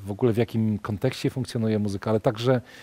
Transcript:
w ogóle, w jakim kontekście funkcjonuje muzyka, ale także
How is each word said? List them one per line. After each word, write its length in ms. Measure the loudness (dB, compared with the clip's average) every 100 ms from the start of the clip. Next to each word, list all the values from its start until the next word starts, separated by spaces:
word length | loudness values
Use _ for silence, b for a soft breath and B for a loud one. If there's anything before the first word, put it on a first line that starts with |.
w 60 | -10
ogóle, 220 | 0 2
w 40 | 2
jakim 420 | 0 0 0 0
kontekście 520 | -2 -2 -2 -2 -4
funkcjonuje 480 | -2 -4 -2 0 0
muzyka, 320 | 0 -2 0
ale 100 | 2
także 400 | 2 0 2 2 0 B